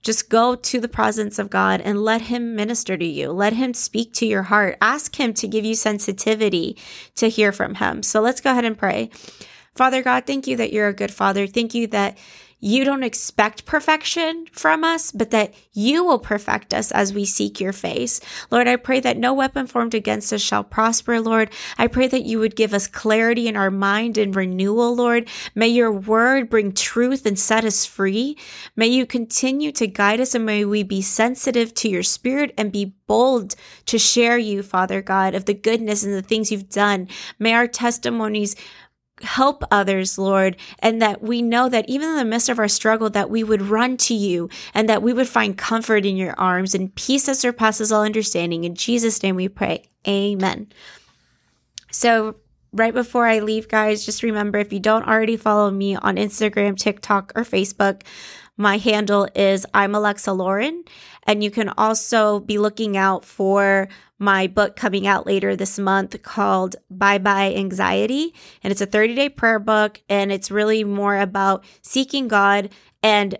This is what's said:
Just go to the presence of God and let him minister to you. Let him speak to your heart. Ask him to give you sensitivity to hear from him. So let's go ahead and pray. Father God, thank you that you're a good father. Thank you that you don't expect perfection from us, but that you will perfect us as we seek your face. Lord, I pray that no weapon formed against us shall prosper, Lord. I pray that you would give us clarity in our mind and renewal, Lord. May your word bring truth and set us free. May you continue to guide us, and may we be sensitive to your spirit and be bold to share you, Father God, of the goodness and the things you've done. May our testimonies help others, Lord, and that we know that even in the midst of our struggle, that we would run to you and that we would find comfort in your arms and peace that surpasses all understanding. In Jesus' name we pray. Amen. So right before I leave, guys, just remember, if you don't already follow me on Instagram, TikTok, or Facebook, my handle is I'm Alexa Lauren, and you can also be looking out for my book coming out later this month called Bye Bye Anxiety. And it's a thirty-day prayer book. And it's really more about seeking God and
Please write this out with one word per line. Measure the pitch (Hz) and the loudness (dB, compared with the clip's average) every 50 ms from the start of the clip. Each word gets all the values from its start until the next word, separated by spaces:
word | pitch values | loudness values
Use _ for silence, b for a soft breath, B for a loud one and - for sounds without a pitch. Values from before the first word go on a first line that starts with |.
| - | -2
Just | 214 220 - - _ | -2 -2 -2 0 _
go | 214 226 233 247 247 | 4 4 4 4 2
to | 247 - - - 247 | -2 -4 -4 -2 -2
the | 226 | -4
presence | 233 - - 214 214 214 220 214 208 208 - | -4 -2 0 0 0 0 -2 -4 -4 -4 -6
of | 202 196 | -6 -2
God | - 190 190 190 190 190 | 0 0 2 2 2 0
and | - 202 208 202 214 | 0 -2 -2 0 0
let | 220 220 226 | 0 0 -2
him | 226 220 240 247 240 233 226 | -2 -4 -4 -4 -4 -4 -4
minister | 208 208 214 240 226 - - 190 | -4 -4 -2 -4 -6 -4 -4 -4
to | 165 170 | -4 -4
you. | 170 147 143 143 139 | -4 -4 -4 -6 -4
Let | 165 185 202 208 226 | -2 0 0 0 2
him | 226 262 247 240 | 0 -2 -2 -2
speak | - - - - 220 233 - - | -4 -6 -4 -4 -4 -4 -4 -4
to | - 233 | -2 -2
your | 220 214 196 190 | 0 0 -2 0
heart. | 185 202 208 208 185 - - | 2 2 2 2 2 0 2
Ask | 202 220 262 302 - - - - | 0 0 2 -2 -6 -8 -4 -2
him | 277 233 202 | -2 -2 -2
to | - - | -4 -6
give | 202 226 220 208 | -2 -4 -2 -2
you | 220 226 | -2 -2
sensitivity | 220 - 214 208 202 - - 190 190 - 220 220 214 220 202 190 170 165 - 220 B B B B B B B B | -2 -2 -2 -2 -2 -4 -6 -4 -4 0 -2 0 2 0 0 0 0 -4 -4 -8 B B B B B B B B
to | - - | 0 0
hear | 220 220 - 214 202 | 0 2 4 2 2
from | 196 - 208 - 202 | 2 0 -4 -4 -2
him. | 190 214 - - - 208 | -2 -2 -2 -2 -4 -6
So | - - 214 | 0 0 2
let's | 214 240 262 - | 2 2 0 0
go | - 277 | 0 0
ahead | 262 247 240 | 0 2 0
and | 226 220 | -2 -2
pray. | 214 - 190 175 - 113 226 B B B B B B B B B B B B B | -2 -2 -2 -2 -2 -4 -8 B B B B B B B B B B B B B
Father | - 254 262 254 262 254 | 2 2 2 2 2 0
God, | 254 247 254 254 | 2 0 0 0
thank | - 277 269 262 | -2 -4 -4 -2
you | 262 262 | -4 -2
that | 240 226 - | -2 -2 -2
you're | - 214 208 208 | 0 0 0 0
a | 196 | 0
good | 202 202 202 | -2 -6 -6
father. | 202 - 196 196 196 202 202 | -4 0 0 0 2 0 -2
Thank | 190 196 240 233 226 - | -2 -2 -2 -2 -2 -2
you | 240 233 | -4 -4
that | 214 220 208 202 196 196 B B B B B B B B B | -2 0 0 0 0 -4 B B B B B B B B B
you | - 202 214 262 269 | -2 0 2 2 2
don't | 277 277 269 254 | 2 0 0 -4
expect | 233 - - - - - - 214 220 220 - - | -4 -4 -4 -6 -4 0 2 0 0 0 -8 -8
perfection | - - 302 - - 311 311 311 - - 339 330 320 330 339 330 - | -2 -2 -2 2 2 0 0 0 -4 -4 -2 -2 -2 -4 -6 -10 -14
from | _ - - 311 311 311 320 | _ -2 2 2 2 2 2
us, | 330 330 320 330 - | 0 0 -2 -4 -6
but | - 202 226 220 | -4 -4 -4 0
that | - 220 208 202 b b b b _ | 2 0 0 0 b b b b _
you | 208 208 247 285 330 359 | -2 0 2 2 2 4
will | 359 294 | 2 2
perfect | 233 - - 208 208 208 - - 208 - _ - | 2 0 -2 -4 -4 -2 -2 -4 -4 -4 _ -4
us | - 214 - | -4 -2 0
as | - - 202 196 196 | 0 0 0 0 -2
we | 202 202 | -4 -4
seek | 196 - - 208 202 208 - | -2 -2 -2 -2 -4 -4 -6
your | 190 185 196 | -6 -6 -6
face. | 196 - - - - 247 233 - - B B B B B B | -6 -8 -6 -4 -4 -4 -2 -4 -4 B B B B B B
Lord, | - 233 247 | 2 2 4
I | 240 247 | 4 2
pray | 240 - - 262 269 | 0 0 0 0 0
that | 262 254 233 | 2 0 -2
no | - 226 247 269 | 0 0 0 2
weapon | 269 269 269 - 277 262 | 2 0 -2 -2 -4 -6
formed | 247 - 240 233 233 233 | -2 -2 -2 -2 0 -2
against | 220 208 214 214 214 202 - 214 | -2 -2 -2 -4 -2 -2 -4 -4
us | 208 | -2
shall | 196 - 208 208 202 | -2 0 -2 -2 -2
prosper, | - - - 220 226 226 - - - 240 226 | -2 -2 0 0 2 0 0 -2 0 -2 0
Lord. | 220 226 226 226 220 208 B B B B B | 0 2 2 2 2 0 B B B B B
I | - 233 | 0 0
pray | 240 - 240 262 | 0 2 2 2
that | 254 254 262 - | 2 2 -2 -2
you | - 220 220 | -2 -2 0
would | 220 220 214 | 0 0 2
give | - 220 208 208 | 0 0 2 2
us | 202 196 | -2 -2
clarity | - - - - 214 214 220 226 233 247 247 233 | -2 -8 -4 0 2 2 4 4 2 2 2 0
in | 226 214 | -2 0
our | 208 196 190 | 0 0 0
mind | 190 196 196 196 202 214 226 233 214 | 0 0 0 2 2 0 0 0 0
and | 214 214 196 190 | 0 0 0 0
renewal, | 196 190 185 185 185 190 202 208 233 240 240 240 | -2 -2 -2 0 0 0 2 2 2 2 2 2
Lord. | 240 240 240 233 233 233 B B B B B B | 2 2 2 2 2 0 B B B B B B
May | 208 226 | 2 2
your | 226 233 240 233 226 | 4 6 4 4 4
word | 214 196 190 214 214 226 233 254 269 269 247 - | 2 -2 0 2 2 4 4 4 4 2 0 2
bring | - 220 208 202 | 2 2 2 2
truth | 190 - - - - 226 240 254 269 269 - | -2 -2 -4 -2 0 2 2 2 2 0 0
and | 214 202 | -2 0
set | 190 - - 220 220 226 | 0 0 2 2 2 2
us | 220 202 - - | 0 0 -2 -2
free. | - - - 196 190 190 220 247 285 294 B B B B B B B B | -4 -2 -2 -2 0 0 0 -2 -4 -6 B B B B B B B B
May | - 226 | 2 2
you | 226 247 254 254 | 4 4 2 2
continue | 247 - 240 233 226 - - - 262 262 277 302 302 285 | 0 -4 -6 -4 -2 -2 -2 0 0 0 -2 -2 -4 -2
to | - 233 | -2 -2
guide | 208 190 - 202 202 214 220 | -2 0 2 2 2 2 2
us, | 254 254 - | 0 0 0
and | 240 226 | -2 0
may | 220 208 208 208 | 0 0 0 0
we | 202 208 214 | 0 0 0
be | 202 196 202 190 | -2 -2 -4 -4
sensitive | 190 - - - 220 240 254 - - 277 233 240 233 226 233 | -2 -2 0 0 0 0 0 -2 -4 -2 0 0 0 -2 -4
to | - - 226 | -4 -2 -2
your | 190 175 180 | -2 0 -2
spirit | - - - _ 247 262 277 294 370 - | -2 -4 -2 _ -2 0 0 -2 -2 -2
and | - 220 208 | -4 -4 -2
be | 190 208 202 190 190 _ _ | -2 -4 -6 -6 -8 _ _
bold | - 208 220 247 262 262 240 196 - - B B B B B B | 0 2 4 4 4 4 0 -2 -4 -12 B B B B B B
to | - - 226 | -2 0 2
share | - - - 240 233 233 240 240 | 2 2 4 4 4 4 4 2
you, | 233 214 202 196 202 | 0 -2 -4 -4 -4
Father | 196 - 185 185 185 190 196 | -2 0 0 0 0 -2 -4
God, | 190 196 190 190 190 190 175 | -2 0 0 2 2 2 0
of | 196 190 | -2 -2
the | 208 208 | -2 -4
goodness | 202 - 226 226 233 226 214 208 208 - | 0 0 0 0 0 0 -2 -2 -2 -2
and | 196 202 | -2 -4
the | 190 190 | -6 -2
things | - 226 220 220 - | -2 -2 -2 0 -2
you've | 220 202 196 190 | -4 -6 -6 -6
done. | - 202 202 208 202 190 180 185 B B B B B | 0 2 2 2 2 0 -2 -8 B B B B B
May | _ 208 226 226 | _ 0 2 4
our | 233 240 | 4 2
testimonies | 240 247 - 247 240 240 240 - 247 233 233 220 214 214 214 208 196 - B B B B B B B B _ _ _ _ - | 2 0 -2 -2 -2 -2 0 -4 -4 -2 -2 -2 -2 -2 -2 -2 -4 -4 B B B B B B B B _ _ _ _ -16
help | - - - 254 262 277 285 285 - - | -10 -6 0 2 2 2 2 -2 -2 2
others, | 202 202 196 196 196 190 185 190 - | 2 2 4 2 0 0 0 -2 -2
Lord, | - 196 190 196 196 190 190 180 B B B B B | -2 0 2 4 4 4 2 0 B B B B B
and | - 226 226 226 | 0 0 2 4
that | 226 214 202 - | 2 2 0 -2
we | - 220 240 240 | -4 -2 -2 0
know | 240 233 233 240 254 254 | 0 2 2 2 2 4
that | 254 226 220 | 2 0 0
even | - 247 277 302 320 | 0 -2 -2 -2 -2
in | 320 | 0
the | 302 254 | 0 0
midst | 214 220 233 - - | 0 0 0 0 0
of | 240 233 | 2 0
our | 214 | 0
struggle, | 208 - - - 220 220 220 220 214 | 0 0 0 2 2 2 2 0 0
that | 208 202 196 - | 0 0 -2 0
we | 208 226 220 | -2 -2 0
would | 214 220 202 | 2 0 0
run | 196 202 214 220 240 254 254 | 2 0 2 2 2 0 0
to | 240 - - 240 | -2 0 0 0
you | 214 202 202 175 170 170 170 B B B B B | 0 0 0 0 -2 -2 -6 B B B B B
and | - 220 220 | 0 2 2
that | 214 196 | 2 2
we | 202 233 247 | 2 2 2
would | 233 262 247 | 2 0 2
find | - 240 220 202 190 | 2 0 0 0 -2
comfort | 196 - - 226 226 226 - 220 208 196 | -6 -4 -2 -2 -2 0 2 0 2 2
in | 202 190 | 0 0
your | 190 185 170 - | -2 -4 -4 -2
arms | - 185 185 180 180 190 190 202 | 0 0 2 2 0 0 0 -2
and | 190 190 190 _ | -2 -4 -4 _
peace | - - - 269 277 - | -10 -2 0 0 2 2
that | - 269 | 0 0
surpasses | 262 - 247 240 240 226 220 214 - 220 214 220 | 0 0 -2 0 2 0 0 2 0 -2 2 2
all | 214 214 | 2 2
understanding. | 214 214 220 208 - - 185 170 170 170 165 170 | 2 0 -2 -2 -2 -2 -2 -2 -2 -4 -4 -4
In | 175 175 | -6 -6
Jesus' | - - - 240 240 226 226 214 - - | -6 -2 0 0 2 2 0 0 0 0
name | 196 185 | 0 0
we | 185 185 | 0 -2
pray. | 196 196 - 202 - - - _ _ _ _ _ | -4 -4 -4 -4 -4 -4 -4 _ _ _ _ _
Amen. | 196 202 196 196 208 202 190 196 190 - - 214 B B B B B B B B B B B B B B B B B B B _ _ _ - _ _ | -2 0 0 0 0 -2 0 -2 -2 -2 -4 -12 B B B B B B B B B B B B B B B B B B B _ _ _ -18 _ _
So | - - - 240 226 226 214 220 220 _ _ _ _ _ _ _ - | -6 0 2 4 4 2 2 -2 -6 _ _ _ _ _ _ _ -2
right | 202 226 226 226 | 0 0 0 2
before | 247 240 240 - 247 233 | -2 -4 -2 0 2 2
I | 226 226 220 | 4 2 2
leave, | 208 214 220 220 214 220 | 0 0 -2 -4 -4 -2
guys, | - 220 214 214 214 214 - | 0 0 2 2 0 -2 -2
just | - 214 - | -8 -6 -4
remember, | - 233 214 214 208 208 202 208 | -4 -2 -2 -2 -2 -2 0 -2
if | 208 208 196 | -2 -2 -4
you | 202 | -2
don't | 185 214 220 226 - | 2 2 2 2 2
already | - 220 220 220 220 226 | 2 2 2 2 0 -2
follow | 220 - 220 208 208 208 202 | 0 0 2 4 4 4 2
me | 196 196 196 196 196 | 0 -2 -2 -2 -2
on | - - 202 190 | -2 -2 -2 0
Instagram, | 180 208 208 208 - 214 214 208 208 202 202 196 | 0 -2 -2 -2 -2 -2 0 2 2 0 0 0
TikTok, | 196 - 214 202 202 - - 214 196 196 - - | 0 -2 -2 -2 -4 -2 0 0 0 0 -4 -6
or | 220 233 | -6 -4
Facebook, | - - 190 196 196 - _ 202 196 196 196 - B B B B B B B B B B | -2 0 -2 -2 -2 0 _ 0 0 0 -2 -10 B B B B B B B B B B
my | - 202 208 196 208 | 0 0 2 2 2
handle | 196 240 214 208 214 202 202 202 196 - _ | 2 2 2 2 2 2 2 2 2 0 _
is | - 202 196 196 190 196 - - | 2 2 4 2 2 -2 0 2
I'm | 208 202 196 208 | 2 2 2 0
Alexa | 214 208 208 202 202 - 208 196 | 0 0 0 -2 -2 -4 -4 -2
Lauren, | 185 185 185 190 202 226 294 320 349 330 B B B B B B B B | -2 0 0 0 0 -2 -2 -4 -8 -12 B B B B B B B B
and | - 214 208 | 0 0 0
you | 208 208 | 0 -2
can | 208 233 220 196 - | -2 -2 -4 -2 0
also | - 214 220 220 214 - - - 226 214 208 208 208 | 0 2 2 2 -2 -2 0 2 2 4 4 2 0
be | 196 - 208 | -2 -2 -2
looking | 208 208 214 208 208 226 208 202 | 0 0 0 0 -2 -4 -2 0
out | 196 190 196 190 180 - | 2 2 2 0 0 -6
for | - - - 196 190 196 202 196 196 196 196 190 190 B B B B B _ | -14 -6 -2 0 2 4 4 4 4 2 2 0 -2 B B B B B _
my | 196 202 196 190 190 | 0 2 2 2 0
book | 185 185 214 208 196 - | 0 2 2 0 0 0
coming | - - 208 185 202 190 | -4 -4 -2 -2 0 0
out | 196 196 - - | 0 0 0 0
later | 185 196 190 190 196 196 | 0 -2 0 0 -2 -2
this | 180 196 190 - | -2 -4 -6 -4
month | - 196 190 196 196 190 190 - - _ | -2 0 0 2 0 0 -2 -8 -16 _
called | - - 226 202 202 196 185 185 185 190 - _ _ | -10 -4 -2 0 2 2 2 0 -2 -6 -8 _ _
Bye | 185 185 202 202 202 | -6 0 2 2 2
Bye | 196 190 208 202 196 196 196 190 | 4 2 2 2 2 2 0 0
Anxiety. | 196 196 190 185 185 190 180 185 196 208 220 262 285 311 339 B B B B B B - | -2 -4 -4 -2 -2 0 0 2 2 0 0 0 -2 -2 -4 B B B B B B -4
And | 196 | -4
it's | 202 196 | -2 -2
a | 208 | -2
thirty-day | 196 - 208 214 226 240 254 277 285 | 0 2 2 2 2 2 0 -2 -2
prayer | 277 - - 226 226 214 | -2 0 0 2 2 2
book. | 202 220 214 214 214 214 208 - _ _ | 2 2 2 2 2 0 -2 -10 _ _
And | 202 202 196 202 | 0 0 0 0
it's | 196 190 196 - | -2 -4 -6 -4
really | 196 208 214 214 220 220 214 | -2 0 2 2 2 0 0
more | 202 202 202 202 202 202 | -2 -2 -2 0 0 0
about | 196 202 190 190 196 196 196 196 190 b b b b | 0 0 -2 -2 0 0 0 0 0 b b b b
seeking | b - - 262 269 262 - 277 262 | b -4 -2 -2 -2 -2 -2 -4 -2
God | 233 214 202 202 202 202 202 190 202 b b b b b _ - | 2 2 4 4 4 4 2 0 -4 b b b b b _ 2
and | 220 214 208 202 196 185 | 4 4 4 2 0 -4